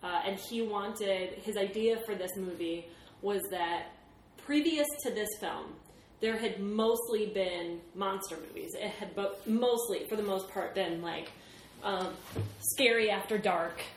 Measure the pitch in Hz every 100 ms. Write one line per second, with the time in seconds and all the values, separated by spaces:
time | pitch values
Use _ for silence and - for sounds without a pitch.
0 | 180 - 196 196 - 233 226 208 202 220
1 | 202 190 185 - - 208 196 208 226 226
2 | - 196 180 196 185 170 170 170 170 -
3 | - - 196 202 185 180 170 170 - -
4 | - - - - - 294 302 311 294 -
5 | - 214 214 - - - - - - -
6 | - - 220 226 226 190 202 214 220 226
7 | - 214 208 196 185 175 170 170 - 180
8 | 196 190 - 165 - - - - 202 -
9 | 190 - 196 - - 226 247 233 233 180
10 | - 214 208 190 190 202 170 202 180 170
11 | 170 156 165 - - - - - 202 190
12 | 185 - - - 101 - - - 254 233
13 | 214 190 - 214 202 175 165 - -